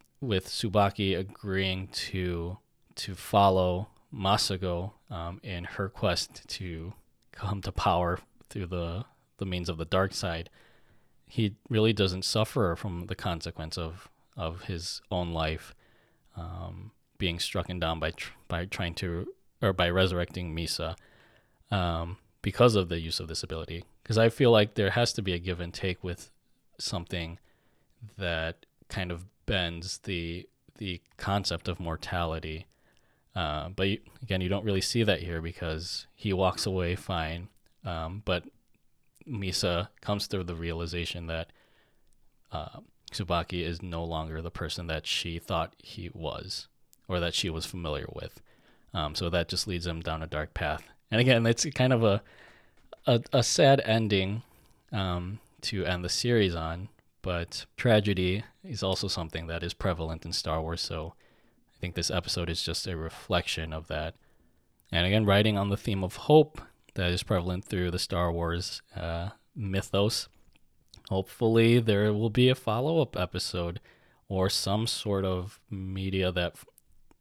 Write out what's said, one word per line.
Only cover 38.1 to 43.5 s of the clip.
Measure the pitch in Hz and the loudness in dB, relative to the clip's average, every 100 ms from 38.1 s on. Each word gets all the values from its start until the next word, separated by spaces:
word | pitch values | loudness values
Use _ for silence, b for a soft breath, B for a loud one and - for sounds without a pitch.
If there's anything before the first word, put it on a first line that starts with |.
| 98 | -6
but | 101 87 - - _ _ _ _ _ _ - | -2 -2 -2 -20 _ _ _ _ _ _ -8
Misa | 110 95 - 95 87 90 - | -4 -2 0 2 2 -2 -6
comes | - 101 - | -4 -2 -2
to | 98 | -4
the | 87 | -4
realization | 82 85 82 85 87 85 87 82 | -4 -4 -4 -4 -4 -4 -6 -6
that, | 82 82 b b b b b b _ _ _ - | -6 -6 b b b b b b _ _ _ -12
uh, | 78 76 - - _ - | -10 -10 -14 -20 _ -12
Tsubaki | - 87 85 82 | -8 -2 -2 -2